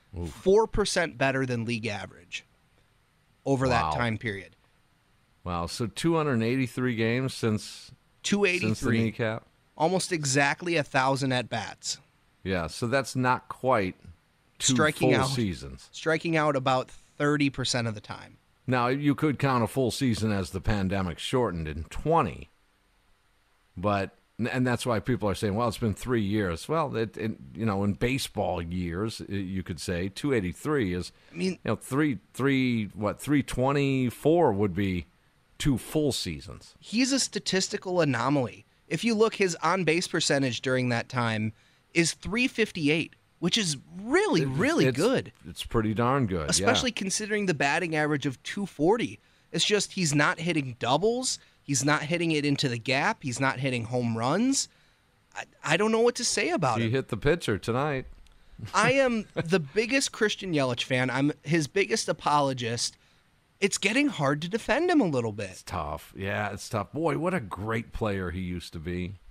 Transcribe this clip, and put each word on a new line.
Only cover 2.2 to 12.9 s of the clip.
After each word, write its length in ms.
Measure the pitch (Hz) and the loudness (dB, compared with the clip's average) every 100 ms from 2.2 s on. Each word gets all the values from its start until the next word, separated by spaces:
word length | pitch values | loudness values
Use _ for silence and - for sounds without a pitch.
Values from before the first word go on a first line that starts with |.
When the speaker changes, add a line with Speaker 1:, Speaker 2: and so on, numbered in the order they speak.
| 87 - - _ _ _ _ _ _ _ _ _ | -14 -16 -16 _ _ _ _ _ _ _ _ _
Speaker 2:
over 220 | 135 135 131 | -2 2 4
that 160 | 120 82 | 2 2
Speaker 1:
Wow. 40 | |
Speaker 2:
time 260 | 76 120 107 | 0 0 -2
period. 360 | 117 98 82 _ _ _ _ _ _ _ _ _ | -6 -8 -12 _ _ _ _ _ _ _ _ _
Speaker 1:
Wow. 240 | 90 87 85 | -6 -4 -4
So 200 | - 113 | -4 -6
two 300 | - 165 165 | -2 0 2
hundred 260 | 151 120 | 2 0
eighty-three 520 | 113 131 127 - 127 | 0 0 -2 -2 -2
games 380 | 113 113 123 131 | 0 0 0 -2
since, 560 | - 117 107 - - - - _ _ | -2 0 0 -4 -16 -20 -20 _ _
Speaker 2:
Two 220 | - 202 | 0 4
eighty-three. 240 | 190 180 110 | 4 2 0
Speaker 1:
since 120 | 107 | 0
the 100 | - | 0
kneecap? 520 | 113 113 101 113 113 - _ _ - | 2 0 -2 -4 -4 -12 _ _ -2
Speaker 2:
Almost 360 | 160 185 - | 0 2 0
exactly 640 | 170 143 139 139 151 175 165 | -2 0 2 2 0 -2 -2
a 60 | |
thousand 500 | 139 135 135 135 135 | 0 2 2 2 0
at-bats. 680 | 127 113 117 92 - - - _ _ _ _ | 0 -2 -4 -6 -8 -10 -10 _ _ _ _
Speaker 1:
Yeah, 220 | 92 90 82 | -4 -2 -2
so 200 | - | -4
that's 260 | 117 | 0